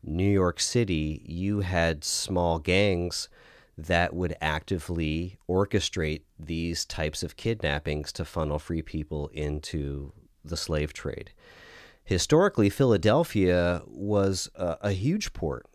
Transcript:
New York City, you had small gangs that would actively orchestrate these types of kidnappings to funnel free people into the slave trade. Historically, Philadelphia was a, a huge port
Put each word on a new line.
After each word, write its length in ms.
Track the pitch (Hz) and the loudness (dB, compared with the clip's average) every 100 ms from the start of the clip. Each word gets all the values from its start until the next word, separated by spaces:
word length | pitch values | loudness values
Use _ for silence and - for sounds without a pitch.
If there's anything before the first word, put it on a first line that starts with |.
New 280 | - 80 98 | -4 0 4
York 300 | 101 92 - | 4 4 2
City, 600 | - 123 110 82 78 76 60 | 0 2 2 2 0 -4 -8
you 340 | 85 95 104 | -4 -2 0
had 440 | 92 90 82 78 | 0 2 2 2
small 540 | - - - 90 87 82 | -2 -4 -2 0 2 2
gangs 720 | 78 92 104 90 87 - - - - - _ - | 2 2 4 2 -2 -4 -10 -14 -20 -20 _ -16
that 380 | 76 87 87 | 0 2 2
would 220 | 85 90 78 | 0 -4 -2
actively 960 | 78 78 - 92 - 85 80 78 90 - - | -2 -2 -2 -4 -2 -2 0 -2 -4 -10 -4
orchestrate 760 | 92 101 101 - - 78 78 _ _ | 0 2 0 -2 -2 -4 -4 _ _
these 460 | 78 82 85 85 | -8 -4 -4 -4
types 380 | - - 78 76 | -6 -4 -4 -4
of 140 | 90 - | -8 -6
kidnappings 760 | - 113 80 73 76 76 76 | -4 -2 -2 -2 -2 -4 -4
to 120 | - | -8
funnel 340 | 85 - 78 76 | -6 -2 -2 -2
free 240 | - 82 | -4 -6
people 460 | 78 80 76 78 73 | -4 -6 -6 -6 -6
into 840 | - 76 73 - 80 71 69 71 - _ _ | -6 -4 -4 -4 -6 -4 -6 -10 -16 _ _
the 120 | 76 - | -10 -8
slave 360 | - 78 76 | -4 -2 -2
trade. 400 | - 73 - - - - - - - - _ | -4 -8 -8 -12 -20 -20 -20 -20 -20 -20 _
Historically, 680 | - 92 - 151 196 - 101 | -2 0 4 6 6 6 2
Philadelphia 1120 | - 95 101 80 123 170 107 92 90 87 87 - | 4 4 6 6 4 2 2 4 6 4 0 -4
was 640 | 58 101 104 98 92 - | -8 0 2 2 0 -4
a, 240 | - 90 82 | -4 -4 -2
a 100 | 104 | -2
huge 400 | 95 110 202 - | 0 0 0 -4
port 340 | - 80 64 - | -4 -4 -4 -10